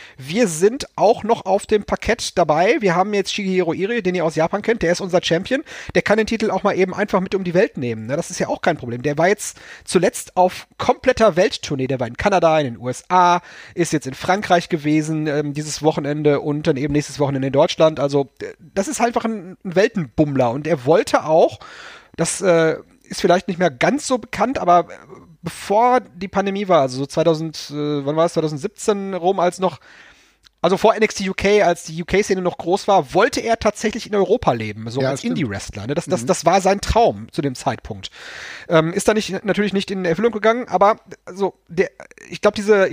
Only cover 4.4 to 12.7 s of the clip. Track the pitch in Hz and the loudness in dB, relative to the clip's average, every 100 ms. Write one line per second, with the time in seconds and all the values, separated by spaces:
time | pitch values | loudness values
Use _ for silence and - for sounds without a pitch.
4.4 | 160 202 214 226 165 180 196 170 - 170 | 0 0 -2 0 2 0 0 0 2 -2
5.4 | 196 269 - - - 180 - 214 220 226 | 0 -4 -4 -14 -4 -2 2 0 0 -2
6.4 | 220 185 202 175 185 180 208 196 180 196 | -2 0 -2 0 -2 -2 -2 -2 -2 -4
7.4 | 180 170 214 - 120 110 110 147 - 175 | 0 2 2 0 -6 -6 -4 -6 -6 -6
8.4 | 165 285 - 156 120 120 139 147 175 208 | -4 -2 -2 -2 -6 -6 -4 0 2 2
9.4 | - - - - - 185 190 - - - | -4 -14 -20 -20 -2 2 2 -2 -6 2
10.4 | 180 - - - - 262 254 254 220 160 | 2 0 -14 -4 -2 2 0 4 4 4
11.4 | 214 - - 139 127 131 120 120 208 190 | 0 0 -6 -4 -2 -2 -4 -2 0 2
12.4 | 165 156 139 | 4 2 0